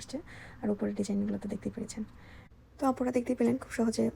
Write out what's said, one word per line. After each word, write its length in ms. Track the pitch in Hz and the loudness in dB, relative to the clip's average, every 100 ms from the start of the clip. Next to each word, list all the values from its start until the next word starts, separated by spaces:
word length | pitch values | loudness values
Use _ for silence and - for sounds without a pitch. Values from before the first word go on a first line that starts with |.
আসছে, 180 | - 269 - - - - | -4 -8 -8 -14 -16 -4
আর 60 | 214 | 0
উপরের 200 | 208 208 208 | 0 0 0
ডিজাইনগুলো 380 | 202 202 208 202 | 0 2 2 0
তো 40 | 208 | -2
দেখতেই 200 | 202 202 208 | -4 -4 -6
পেরেছেন। 300 | 208 - 214 - - - - - - - | -6 -6 -8 -10 -18 -18 -20 -20 -20 0
তো 60 | 269 | 2
আপনারা 200 | 254 247 247 | 4 2 2
দেখতেই 200 | 240 247 | 2 4
পেলেন 160 | 233 254 | 4 4
খুব 80 | - - | 0 2
সহজে 260 | 226 220 226 | 2 4 2